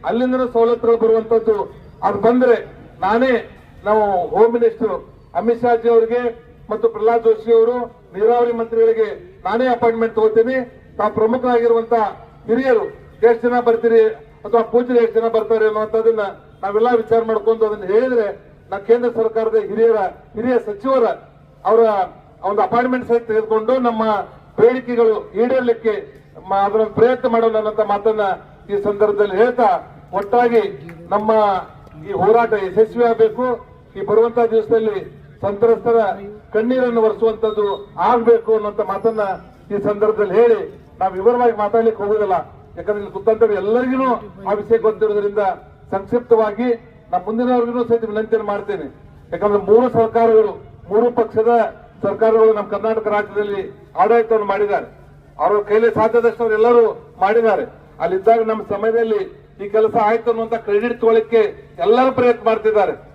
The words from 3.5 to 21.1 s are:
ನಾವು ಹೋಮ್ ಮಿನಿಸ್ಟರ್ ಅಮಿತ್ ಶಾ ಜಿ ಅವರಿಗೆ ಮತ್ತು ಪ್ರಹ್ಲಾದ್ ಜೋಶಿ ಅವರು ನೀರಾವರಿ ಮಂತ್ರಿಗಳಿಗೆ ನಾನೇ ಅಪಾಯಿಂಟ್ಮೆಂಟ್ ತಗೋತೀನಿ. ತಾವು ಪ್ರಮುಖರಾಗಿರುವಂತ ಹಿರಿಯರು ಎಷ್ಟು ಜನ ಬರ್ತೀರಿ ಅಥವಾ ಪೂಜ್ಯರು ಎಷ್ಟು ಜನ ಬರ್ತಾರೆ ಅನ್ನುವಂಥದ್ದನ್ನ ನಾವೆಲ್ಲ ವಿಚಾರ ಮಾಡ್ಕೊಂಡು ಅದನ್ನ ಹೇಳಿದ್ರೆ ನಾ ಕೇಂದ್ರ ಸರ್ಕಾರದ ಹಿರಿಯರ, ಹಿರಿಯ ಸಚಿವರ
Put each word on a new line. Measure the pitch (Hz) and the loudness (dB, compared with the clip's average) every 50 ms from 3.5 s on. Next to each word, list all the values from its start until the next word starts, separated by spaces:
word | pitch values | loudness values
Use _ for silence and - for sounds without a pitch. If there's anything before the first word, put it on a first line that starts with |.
| - - - - - - - | -20 -20 -20 -20 -20 -10 -2
ನಾವು | 202 214 220 214 202 196 180 175 151 - | 0 0 2 2 0 0 -2 -2 -2 2
ಹೋಮ್ | 185 220 226 233 | 2 2 4 4
ಮಿನಿಸ್ಟರ್ | 240 233 226 226 - 226 208 185 170 - - - - - - - 170 | 2 0 0 0 -2 -4 -4 -4 -6 -10 -16 -20 -20 -20 -8 -8 -4
ಅಮಿತ್ | 208 233 233 233 233 | -2 -2 -2 0 0
ಶಾ | 240 240 226 | 0 0 2
ಜಿ | 226 233 233 | 2 2 4
ಅವರಿಗೆ | 226 220 226 240 240 247 233 233 - - - - - - - | 4 2 2 -2 -2 -2 -4 -8 -8 -20 -20 -20 -20 -10 -8
ಮತ್ತು | 208 220 - 226 220 | -6 -2 -2 -2 -2
ಪ್ರಹ್ಲಾದ್ | 214 214 226 233 226 226 | 0 0 0 0 2 2
ಜೋಶಿ | 226 220 220 - 226 233 | 2 0 0 2 2 4
ಅವರು | 226 226 240 247 247 240 233 - - - - 175 | 4 4 4 0 -2 -6 -8 -12 -20 -20 -16 -6
ನೀರಾವರಿ | 190 214 226 240 240 240 240 233 233 | 0 2 2 4 2 2 0 -2 -4
ಮಂತ್ರಿಗಳಿಗೆ | 226 226 226 226 226 226 226 220 220 196 - - - - - - - | -4 -4 0 2 2 2 2 0 -2 -4 -4 -12 -16 -20 -20 -12 -8
ನಾನೇ | 185 208 233 254 254 240 | -6 -2 -2 0 0 0
ಅಪಾಯಿಂಟ್ಮೆಂಟ್ | 233 240 233 226 226 226 226 - | 0 0 0 0 0 -4 -2 0
ತಗೋತೀನಿ. | 220 220 220 220 226 226 247 262 262 247 - - - - - - | 0 0 2 4 4 2 2 0 -4 -4 -6 -14 -20 -20 -20 -6
ತಾವು | - 202 208 208 - | -4 -4 -2 0 0
ಪ್ರಮುಖರಾಗಿರುವಂತ | 214 220 240 254 240 247 240 233 233 233 233 226 226 226 233 226 208 196 - - - - - - - 214 | 0 0 0 0 0 0 0 2 2 2 2 0 0 0 0 0 0 -2 -4 -10 -20 -20 -20 -18 -4 -2
ಹಿರಿಯರು | 226 262 262 262 240 214 196 - - - - - - - 196 233 | -2 0 2 2 2 0 0 -4 -10 -14 -20 -20 -6 2 2 2
ಎಷ್ಟು | 233 226 233 | 2 4 0
ಜನ | 240 247 247 240 | 0 0 2 2
ಬರ್ತೀರಿ | 240 226 226 233 233 226 226 220 220 220 - - - - - - | 2 0 2 2 2 4 4 4 2 0 -6 -16 -20 -20 -16 -8
ಅಥವಾ | 202 226 226 220 - | 0 0 0 0 2
ಪೂಜ್ಯರು | - 240 247 247 254 240 226 | 0 0 0 2 2 2 2
ಎಷ್ಟು | 220 226 226 | 2 0 0
ಜನ | 226 226 226 | -2 0 0
ಬರ್ತಾರೆ | 220 214 202 226 214 214 214 | -2 0 0 0 2 2 0
ಅನ್ನುವಂಥದ್ದನ್ನ | 214 214 214 214 220 226 220 226 226 214 202 190 - - - - - - - | 0 -2 -4 -2 -2 0 2 2 0 0 -4 -6 -8 -14 -20 -20 -16 -10 -8
ನಾವೆಲ್ಲ | 196 202 214 233 247 247 226 | -4 -2 0 0 2 0 0
ವಿಚಾರ | 226 220 226 226 226 220 | 0 0 0 0 0 0
ಮಾಡ್ಕೊಂಡು | 220 214 208 220 226 220 220 214 | -4 -2 0 -2 0 0 -2 -2
ಅದನ್ನ | 214 202 196 180 202 | -2 -6 -4 0 0
ಹೇಳಿದ್ರೆ | 226 254 262 247 233 208 196 180 - - - - - - - | 0 0 2 0 -2 -2 -2 -6 -12 -18 -20 -20 -20 -14 -12
ನಾ | 196 196 196 - | -12 -10 0 0
ಕೇಂದ್ರ | 233 240 240 233 226 226 | 0 2 2 -2 -2 -2
ಸರ್ಕಾರದ | 226 226 220 220 226 226 220 220 202 180 | -4 -2 -2 -2 -4 0 -2 -2 -2 -2
ಹಿರಿಯರ, | 202 220 226 233 226 214 190 175 - - - - - | -2 0 2 2 2 2 -2 -4 -6 -10 -20 -16 -12
ಹಿರಿಯ | 208 233 247 254 226 - | -6 -4 -2 -2 -2 -2
ಸಚಿವರ | 220 208 202 220 269 269 262 233 202 | -4 -12 -8 -4 -2 0 2 2 0